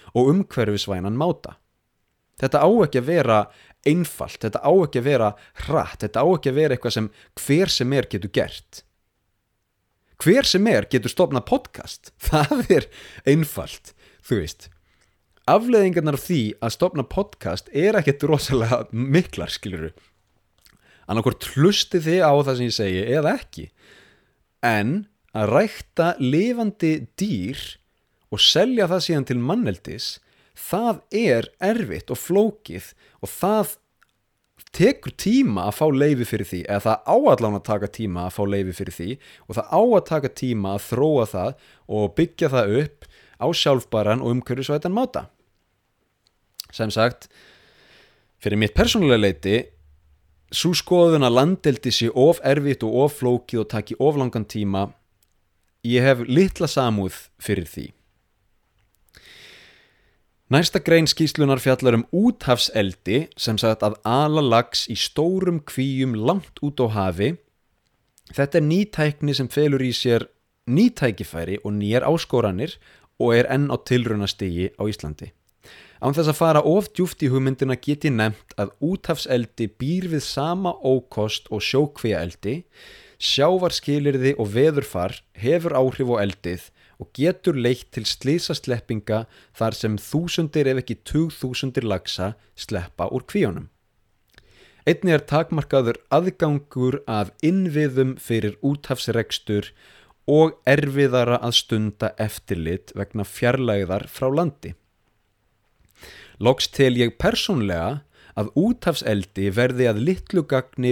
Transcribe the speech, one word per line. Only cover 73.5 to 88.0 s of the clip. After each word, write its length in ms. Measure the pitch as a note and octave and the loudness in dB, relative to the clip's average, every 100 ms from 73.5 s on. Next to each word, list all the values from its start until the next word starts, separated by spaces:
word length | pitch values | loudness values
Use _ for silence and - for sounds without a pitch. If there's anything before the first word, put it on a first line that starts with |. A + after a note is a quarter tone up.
| C3 C#3+ | 0 0
á 40 | B2 - | -2 0
tilraunastigi 800 | B2+ A2+ G#2 G2+ - G2 F2 F#2 - | 0 0 -2 -4 -4 -4 -4 -4 -4
á 80 | G#2 | -6
Íslandi. 460 | G#2+ D2+ D2+ - - _ _ - - - _ | -6 -10 -12 -16 -20 _ _ -20 -20 -20 _
Án 120 | B2+ C#3+ | -2 0
þess 160 | D#3 | 0
að 80 | D3 | 2
fara 220 | E3 D3+ D3 | 2 4 4
of 220 | F#3 G3+ | 2 0
djúpt 320 | - F#3 - | -2 -4 -2
í 60 | C#3+ | 0
hugmyndina 460 | C3 C3+ C3+ C3 B2+ | 0 0 0 -2 -2
get 260 | - D3 D#3 | -2 -2 0
ég 80 | |
nefnt 420 | A#2 A2 G#2+ - - | 0 0 -2 -10 -8
að 140 | G2+ - | -8 -4
úthafseldi 840 | D3 F#3+ - D#3 - B2+ A2+ - A2 - | -4 -4 -4 -6 -2 -2 -2 -6 -8 -6
býr 300 | C3 F#3 F#3 | -4 -4 -2
við 140 | D#3 - | -4 -4
sama 480 | - D3+ F3+ F#3+ - | -4 -4 -2 -4 -2
ókost 640 | C3+ C3 - - G#2+ - - | 0 0 -2 -4 -4 -4 -8
og 140 | G#2+ | -6
sjókvíaeldi, 1000 | - C3 C#3+ - A2+ F#2 F2+ - G2 D3 - _ - - - | -2 0 -2 -2 -4 -4 -4 -8 -8 -8 -10 _ -20 -20 -20
sjávarskilyrði 1200 | - - - D3 F#3 F3+ - - C#3+ C#3+ C3+ C3 C#3 | -8 -4 0 2 2 0 -4 -2 -2 0 2 2 0
og 160 | G#2+ | -2
veðurfar 640 | A2 D3+ D3 - F2+ F2 - - - | 2 2 2 -4 -4 -6 -8 -18 -6
hefur 380 | A2 E3+ E3 C#3 | -2 0 0 0
áhrif 340 | C3 B2+ B2+ | 0 0 -2
á 40 | A#2 | 0
eldið 480 | G2+ - E2+ F2+ - _ _ - | -2 -4 -8 -8 -12 _ _ -20
og 120 | - - | -14 -2
getur 400 | D#3 - - C#3 | -2 0 -2 0
leitt 320 | A#2+ B2 - | 0 -2 -6
til 120 | - | -10